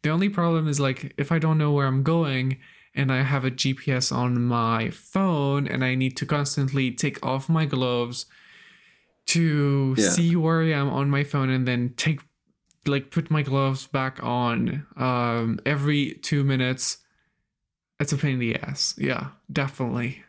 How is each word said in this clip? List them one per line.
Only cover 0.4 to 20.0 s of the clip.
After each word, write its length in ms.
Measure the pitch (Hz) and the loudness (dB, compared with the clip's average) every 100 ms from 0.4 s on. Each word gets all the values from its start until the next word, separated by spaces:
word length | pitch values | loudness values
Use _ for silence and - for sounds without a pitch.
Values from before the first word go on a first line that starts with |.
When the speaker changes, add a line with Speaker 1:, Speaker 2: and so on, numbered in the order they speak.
| 170 165 156 | 2 2 0
Speaker 1:
is, 120 | 143 | 0
like, 340 | 135 127 139 - | -2 -2 -8 -6
if 140 | 139 | 0
I 80 | 165 | 2
don't 180 | 160 156 | 2 2
know 140 | 147 | 2
where 160 | 143 139 | 2 2
I'm 160 | 131 | 2
going 540 | 139 165 156 131 131 131 - - _ | 2 2 2 0 -2 -4 -8 -20 _
and 180 | - 135 | -2 0
I 100 | 127 | 2
have 220 | 135 139 131 | 2 0 0
a 60 | |
G 220 | 131 135 | 0 -2
P 180 | 131 - | 0 0
S 200 | 127 127 | 0 0
on 320 | 123 123 123 | 0 0 2
my 460 | 120 120 113 113 110 | 2 2 0 0 -2
phone 800 | 165 - 190 190 156 139 139 139 | -6 -6 0 2 2 2 0 -2
and 160 | 127 131 | -2 0
I 100 | 131 | 0
need 220 | 131 131 | -2 -2
to 80 | 139 | -2
constantly 640 | 147 143 - 135 135 131 | 0 0 0 0 0 0
take 320 | 120 147 - - | 0 -4 -4 -4
off 220 | 135 139 | -4 0
my 160 | 160 156 | 0 2
gloves 600 | 135 123 123 120 127 - - - - - - - _ _ _ - | 0 0 0 -2 -6 -12 -18 -20 -20 -20 -20 -20 _ _ _ -2
to 680 | 170 165 151 143 139 135 131 | 2 2 2 2 2 2 4
Speaker 2:
Yeah. 120 | 202 | 4
Speaker 1:
see 260 | 180 170 170 | 4 2 4
where 260 | 160 165 | 2 2
I 80 | 160 | 2
am 180 | 147 139 | 0 0
on 200 | 135 143 | 0 0
my 140 | 139 | 0
phone 260 | 143 139 131 | 0 0 0
and 180 | 131 127 | 0 0
then 260 | 123 123 123 | 0 -2 -2
take, 240 | 160 139 - _ _ _ _ _ - | -2 -2 -8 _ _ _ _ _ -2
like, 240 | 143 139 | -2 -2
put 220 | 170 165 | -4 0
my 100 | 156 | -2
gloves 460 | 135 139 135 135 - | 0 0 0 -2 -4
back 320 | 139 131 - | -4 -4 -4
on, 640 | 120 123 120 117 120 131 - - | -2 0 0 0 -2 -4 -8 -4
um, 640 | 127 123 120 117 113 110 - | -2 0 0 0 -2 -2 -2
every 480 | 147 143 147 139 - | 0 0 0 0 -4
two 220 | - 147 | -2 0
minutes, 540 | 139 131 127 131 - - _ _ _ _ _ _ _ _ _ _ | 2 2 0 -2 -4 -6 _ _ _ _ _ _ _ _ _ _
it's 140 | - | -2
a 40 | 139 | 0
pain 160 | 143 | 0
in 60 | 127 | 0
the 160 | 117 - | 0 -2
ass. 360 | - 139 - - | -6 -4 -4 -2
Yeah, 320 | 139 127 139 - - | -2 -2 -6 -14 -6
definitely. 720 | 147 135 - 123 120 | -4 -4 -4 -4 -2